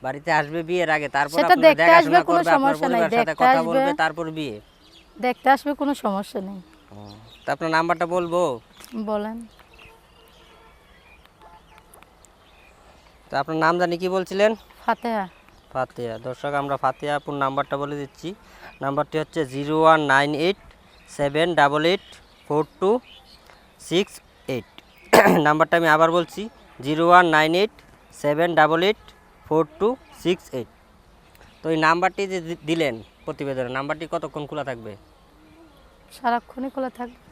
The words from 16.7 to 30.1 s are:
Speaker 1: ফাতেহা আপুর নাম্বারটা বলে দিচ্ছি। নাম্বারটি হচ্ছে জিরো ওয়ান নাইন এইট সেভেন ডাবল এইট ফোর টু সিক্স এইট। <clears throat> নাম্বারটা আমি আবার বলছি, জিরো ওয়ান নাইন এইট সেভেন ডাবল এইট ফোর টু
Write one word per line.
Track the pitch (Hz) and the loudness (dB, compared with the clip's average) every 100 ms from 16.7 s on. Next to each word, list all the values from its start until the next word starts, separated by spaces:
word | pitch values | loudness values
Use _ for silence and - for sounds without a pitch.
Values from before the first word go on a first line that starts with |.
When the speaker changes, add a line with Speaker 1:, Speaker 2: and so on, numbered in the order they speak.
| 139 | -2
Speaker 1:
ফাতেহা | 135 131 147 147 | -2 -4 -6 -6
আপুর | - | -6
নাম্বারটা | 143 135 135 139 139 | -4 -2 -2 -4 -4
বলে | 143 147 | -6 -8
দিচ্ছি। | 139 - 160 202 - - - - | -12 -12 -14 -14 -20 -20 -20 -10
নাম্বারটি | 135 139 147 156 | -6 -4 -4 -4
হচ্ছে | 156 170 | -6 -4
জিরো | 143 135 143 156 | -6 -6 -4 2
ওয়ান | 160 160 | 4 4
নাইন | 147 135 143 | 4 4 4
এইট | 147 170 196 - - _ - - - | 0 -2 -4 -10 -20 _ -20 -20 -6
সেভেন | 143 143 170 | -4 0 0
ডাবল | 160 143 147 | 4 4 4
এইট | 156 196 - - - _ - | 0 0 -6 -20 -20 _ -6
ফোর | 151 156 _ | -4 -4 _
টু | 185 240 - - - - - - _ _ | 0 0 -4 -20 -20 -20 -20 -20 _ _
সিক্স | - 165 202 - _ _ - | -4 -2 -2 -8 _ _ -8
এইট। | 131 - - _ _ - | -8 -8 -20 _ _ 2
<clears throat> | - 208 175 151 | 6 6 4 4
নাম্বারটা | 151 160 170 | 4 4 2
আমি | 165 156 | 4 4
আবার | 165 | 4
বলছি, | 170 165 - 214 - - - | 2 -2 -8 -12 -14 -20 -14
জিরো | 131 156 170 | -6 0 6
ওয়ান | 175 175 156 | 6 6 4
নাইন | 156 | 2
এইট | 170 214 - - - _ - | 2 -2 -4 -20 -20 _ -8
সেভেন | 147 147 175 | -4 -2 0
ডাবল | 160 151 160 | 4 4 4
এইট | 185 220 - - _ _ - | 0 -2 -8 -20 _ _ -4
ফোর | 156 156 - | -2 -2 -2
টু | 202 262 _ | -4 -4 _